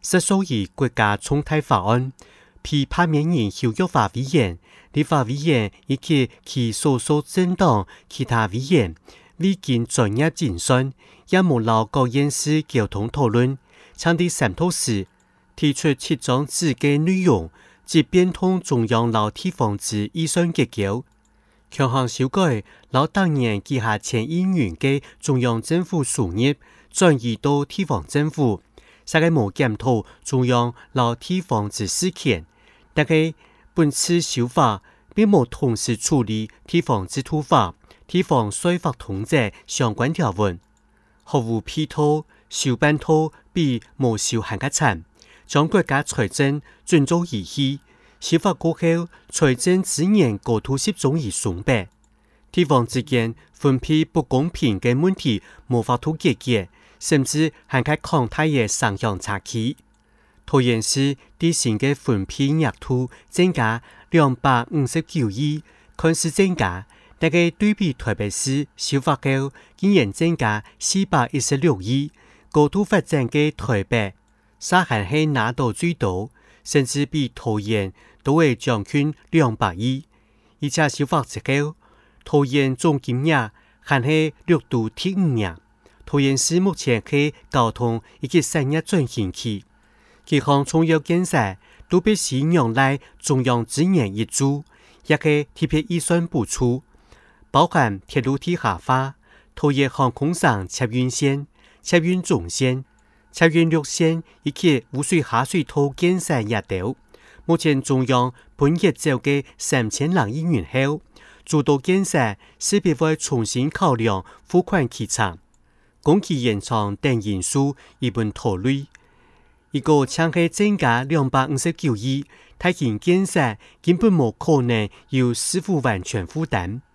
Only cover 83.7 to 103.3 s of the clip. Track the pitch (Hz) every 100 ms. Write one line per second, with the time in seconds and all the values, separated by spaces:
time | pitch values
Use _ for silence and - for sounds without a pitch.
83.7 | _ - 139 123 156 156 - - 165 -
84.7 | 123 110 - 185 190 170 120 98 82 _
85.7 | _ _ _ - 143 139 135 - 170 190
86.7 | 165 - 113 - 143 147 - - 131 113
87.7 | - 120 113 _ _ 131 175 139 165 135
88.7 | 156 - 185 131 - 95 - 120 101 -
89.7 | _ _ _ _ _ - 147 143 139 143
90.7 | 160 165 160 - 170 185 156 104 92 _
91.7 | _ - 180 202 214 - 131 156 175 117
92.7 | 113 135 139 - _ - 135 123 120 110
93.7 | - 175 185 104 104 110 - 135 143 -
94.7 | _ _ _ - 151 160 147 143 - 160
95.7 | 151 143 170 - 170 170 151 101 - 127
96.7 | 123 _ _ _ - _ _ _ 135 170
97.7 | 170 120 98 - 139 127 139 - 175 117
98.7 | 87 - 131 135 - _ _ _ - 147
99.7 | 139 139 - 131 - 147 170 160 107 92
100.7 | - 123 123 127 - 143 139 143 _ _
101.7 | _ - 175 165 185 170 135 85 - 131
102.7 | 127 - _ _ _ _